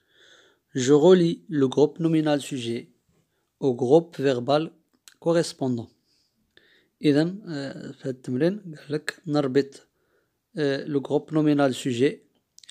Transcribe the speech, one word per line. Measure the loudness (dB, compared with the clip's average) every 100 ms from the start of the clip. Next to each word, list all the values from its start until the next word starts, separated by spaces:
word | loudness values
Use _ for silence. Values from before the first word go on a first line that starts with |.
| _ _ _ _ _ _ _ -4
Je | 2
relie | 6 6 6 4 -2 -6
le | 0 0
groupe | 2 2 2
nominal | -2 0 0 -2
sujet | -4 -8 -8 -8 -10 _ _ _ _ _ _ _
au | -4
groupe | -2 4 4 4 -2
verbal | -2 0 0 -2 -2 -10 _ _ _ _
correspondant. | -2 0 -2 -4 -4 -4 -8 _ _ _ _ _ _ _ _ _ _ _
إذن، | 0 2 0 -4 -10
آه، | -10 -10 -12 -16
في | -12
هذا | -10
التمرين | -10 -8 -2 0 -2
قال | -10 -18 -10
لك | -10 -8 -12 -4
نربط، | -2 0 0 -2 -6 _ _ _ _ _ _ _ -6
آه، | -4 -4
لو | -4 -6
جروب | -2 -4 -2
نومينال | 0 2 2 2
سوجي، | 0 -4 0 0 -2 _ _ _ _ -20